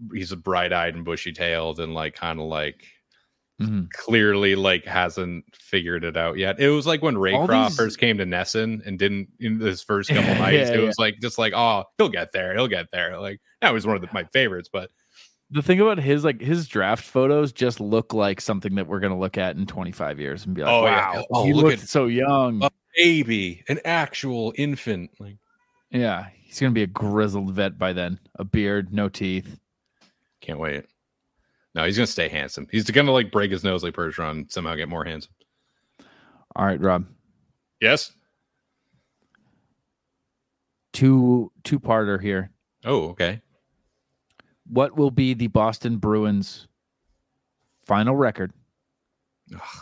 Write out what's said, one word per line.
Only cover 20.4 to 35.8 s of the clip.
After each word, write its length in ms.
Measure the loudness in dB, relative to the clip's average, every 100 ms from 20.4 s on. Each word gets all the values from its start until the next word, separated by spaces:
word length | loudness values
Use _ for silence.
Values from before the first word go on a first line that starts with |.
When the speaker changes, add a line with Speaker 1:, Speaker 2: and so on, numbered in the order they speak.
Speaker 2:
and 100 | -6
be 80 | -4
like, 80 | 4
Speaker 1:
Oh, 140 | 4
yeah. 300 | 6 2 0 -4
Speaker 2:
"Wow, 80 | -2
Speaker 1:
Oh, 140 | 0 4
Speaker 2:
he 80 |
Speaker 1:
look 100 | 6
Speaker 2:
looked 180 | 4 4
Speaker 1:
at 40 | 0
Speaker 2:
so 200 | 0 2
young." 540 | 2 2 2 2 2
Speaker 1:
a 60 | 0 -2 _
baby, 680 | 4 4 4 0 -2 -2 -6 -6
an 100 | -6 -2
actual 680 | -2 -2 -6 -6 -4 -4 -4
infant. 540 | -4 -4 -4 -6 -8 _
Like, 200 | -20 -20 _ _ _ _ _
Speaker 2:
Yeah, 360 | -2 0 -2 -6
he's 260 | -18 _ -2
gonna 140 | 2
be 80 | 2
a 40 | 0
grizzled 680 | -2 0 2 2 0 -4
vet 240 | -2 -2 -2
by 160 | -4
then. 260 | -2 -4 -6 -12
A 100 | -12
beard, 480 | -2 0 2 0 -2
no 160 | -2 -4
teeth. 500 | -4 -4 -4 -8 -18 _ _ _ _ _ _ _ _
Speaker 1:
Can't 160 | -14 -8
wait. 260 | -6 -6 -10 _ _ _ _ _ _ _ _
No, 100 | -4
he's 140 | -2 0
gonna 80 | 0
stay 240 | 0 -4
handsome. 360 | -2 -8 -10 -4
He's 180 | -2 2
gonna, 220 | 4 6
like, 180 | 4 2
break 200 | 0 0
his 120 | 0
nose 220 | 0 0
like 80 | -2
Bergeron 380 | -4 -6 -4 -6
and 200 | -6 -8
somehow 240 | -8 -6 -6
get 120 | -6
more 160 | -6
handsome. 300 | -8 -10 -14 _ _ _ _ _